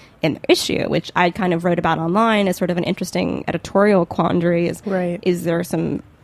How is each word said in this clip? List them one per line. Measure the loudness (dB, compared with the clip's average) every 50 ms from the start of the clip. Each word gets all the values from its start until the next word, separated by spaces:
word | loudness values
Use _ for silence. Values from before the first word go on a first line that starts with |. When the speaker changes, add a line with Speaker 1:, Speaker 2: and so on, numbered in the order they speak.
| -20 -20 -6 _
Speaker 1:
in | -2 -2 -2
their | 0 2 2
issue, | 2 2 2 0 -2 -2 -2 0
which | -2 -2 -2 -2 0
I | 2 2 2
kind | 0 0 0 0
of | 0 0 0
wrote | 0 0 2
about | 2 0 0 0
online | 0 0 2 2 2 2 2 2 2 0
as | 0
sort | 0 -2 -2
of | 0 0
an | -2
interesting | -2 -2 -4 -4 -4 -2 -2 -2 -2 -2 -4 -4
editorial | -4 -4 -4 -4 -2 2 4 4 4 4 4 2
quandary. | 0 0 0 0 2 2 2 2 2 2 2 0 -2
Is, | -2 -4 -4
Speaker 2:
Right. | -4 -2 -2 -2 -2 -4 -2
Speaker 1:
is | 0 0 0 0 0
there | -2 -2 -2
some | -2 -2 -2 -2 -2 -2 -4 -6 -8 -12 -20 _